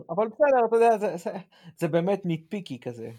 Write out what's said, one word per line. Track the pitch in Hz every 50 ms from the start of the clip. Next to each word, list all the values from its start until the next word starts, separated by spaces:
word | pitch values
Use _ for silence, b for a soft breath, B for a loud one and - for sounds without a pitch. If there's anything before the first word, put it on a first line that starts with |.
| - -
אבל | 165 196 220
בסדר, | 226 - - 294 285 262 247 233
אתה | 226 226
יודע, | 226 233 233 220
זה, | 196 208 185 160
זה, | 175 - 220 - 185 - _ b b b 165 b
זה | - 165
באמת | 156 160 170 170 196 202 190 185
ניטפיקי | 170 165 156 160 - 214 202 180 - 131 117
כזה, | - 127 117 113 113 117 117